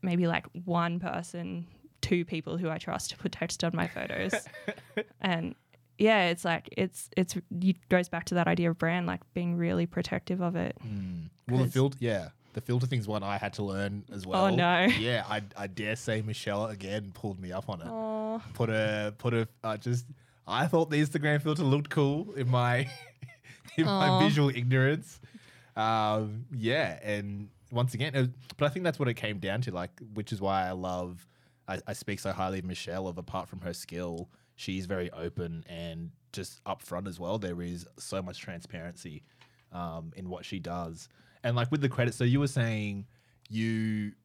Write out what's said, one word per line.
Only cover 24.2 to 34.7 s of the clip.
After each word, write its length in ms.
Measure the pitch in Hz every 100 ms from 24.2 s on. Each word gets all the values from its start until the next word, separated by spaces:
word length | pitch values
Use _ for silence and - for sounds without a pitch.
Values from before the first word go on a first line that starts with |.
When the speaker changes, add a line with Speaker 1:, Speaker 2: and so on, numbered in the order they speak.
| - 147 143
Speaker 2:
ignorance. 720 | 123 120 131 131 156 - - - - - - - -
Um, 680 | 110 113 107 107 107 107 123 131
yeah, 440 | 110 139 120 82
and 480 | 104 104 101 101 104 _ _
once 220 | 120 123
again, 220 | 113 143 139
it, 140 | 127 123 - -
but 80 | 147
I 40 |
think 140 | 147
that's 160 | 180 -
what 80 | 135
it 80 | 117
came 240 | 107 104
down 220 | 92 101
to, 100 | 120
like, 200 | 90 87 - 113
which 180 | 107 101
is 80 | 104
why 260 | 98 98 92
I 40 |
love, 560 | 92 90 90 90 87 - _ _ _ -
I, 120 | 95 -
I 60 |
speak 260 | 101 - 101
so 120 | 98
highly 280 | 95 92 95
of 60 | 90
Michelle, 420 | 90 - 90 95
of 100 | 87
apart 320 | 80 92 87
from 120 | 92
her 120 | 90
skill, 560 | 87 - 85 90 85 87 _ _ _
she's 280 | -